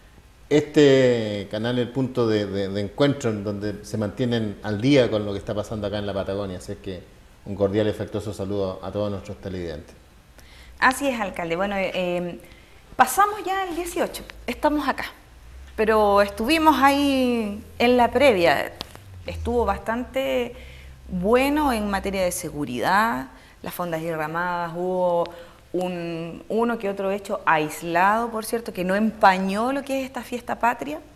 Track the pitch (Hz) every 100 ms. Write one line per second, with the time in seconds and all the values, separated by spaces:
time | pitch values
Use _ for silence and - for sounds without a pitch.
0 | - - - - - 147 151 156 143 135
1 | 127 120 107 104 95 107 113 123 120 135
2 | 127 127 117 110 101 98 95 98 101 -
3 | 143 131 117 104 101 101 104 95 - 107
4 | 104 113 123 117 107 98 104 104 123 143
5 | 113 107 104 98 - 104 98 110 101 104
6 | 101 98 92 98 98 90 - 101 98 90
7 | - - - - - 98 98 104 107 101
8 | 101 107 104 95 95 101 95 95 92 104
9 | 104 98 95 95 98 90 85 76 - -
10 | - - - - - - - - 247 262
11 | 285 233 196 185 170 170 196 196 185 185
12 | 180 175 175 175 - - - - - -
13 | 254 - 415 415 359 381 370 320 349 359
14 | 254 - - - - 247 302 294 269 -
15 | - - - - - - - - 220 220
16 | 208 202 202 202 226 320 311 262 269 277
17 | 285 269 247 233 214 208 - - 240 247
18 | 226 233 285 196 165 131 58 - - -
19 | - - - - 233 240 208 196 220 233
20 | 247 262 269 262 240 - - - - -
21 | - 185 190 247 269 302 285 226 208 196
22 | 190 196 180 180 160 147 143 123 117 190
23 | 226 254 262 - - - 180 - 175 160
24 | 165 156 151 165 180 175 170 170 180 185
25 | 180 170 170 - - - - 175 180 180
26 | 170 165 165 170 - 214 233 226 202 202
27 | 196 202 196 208 - 160 151 - 170 170
28 | 190 220 233 220 214 226 226 190 180 202
29 | 220 - 202 185 190 196 247 277 269 269
30 | 262 - - 240 - 226 233 262 277 311
31 | -